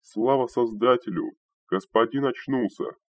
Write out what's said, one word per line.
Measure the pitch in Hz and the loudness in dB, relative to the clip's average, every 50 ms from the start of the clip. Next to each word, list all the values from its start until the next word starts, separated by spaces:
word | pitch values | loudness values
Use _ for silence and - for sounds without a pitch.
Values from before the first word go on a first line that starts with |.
Слава | _ - - 107 113 123 139 135 127 117 | _ -12 -6 -2 0 2 2 2 2 0
Создателю! | - - 123 117 110 104 110 123 127 120 - - 90 80 - - - _ _ _ _ _ _ _ | 0 0 0 0 0 0 2 4 4 2 0 -4 -6 -4 -6 -6 -10 _ _ _ _ _ _ _
Господин | 90 95 - _ _ 113 117 117 120 135 139 | -4 -4 -4 _ _ 2 2 2 0 -2 -2
очнулся! | 135 123 - - - 135 127 117 98 - - - - - _ _ _ | -2 -2 -4 -6 -4 -2 -2 -2 -4 -4 -8 -10 -10 -10 _ _ _